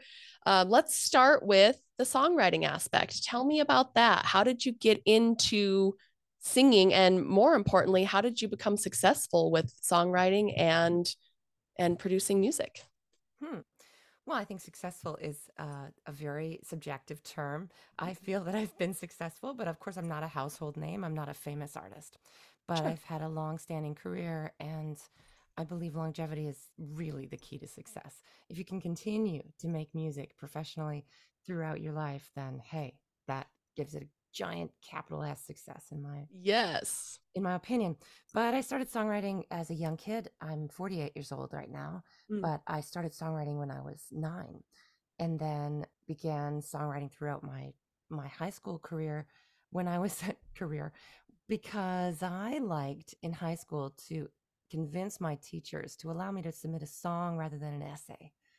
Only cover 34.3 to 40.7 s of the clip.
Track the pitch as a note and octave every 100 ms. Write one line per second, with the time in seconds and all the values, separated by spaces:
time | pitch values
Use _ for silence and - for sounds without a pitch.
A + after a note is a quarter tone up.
34.3 | - F#3+ E3+ E3 _ - D#3 D#3 D#3 D3+
35.3 | C#3+ - D3 - D3+ - D3 C#3+ C#3+ D3
36.3 | F#3 F#3 A3 G3 D3+ - - - - _
37.3 | F#3 F#3 F3+ - B3 F#3+ D3 - - _
38.3 | G#3+ A#3 C4 - C#4 A#3+ A3+ G#3+ G#3 G3
39.3 | F#3+ - E3+ E3 E3 D#3+ D#3+ - A3 E3+
40.3 | - D#3 D#3 D3+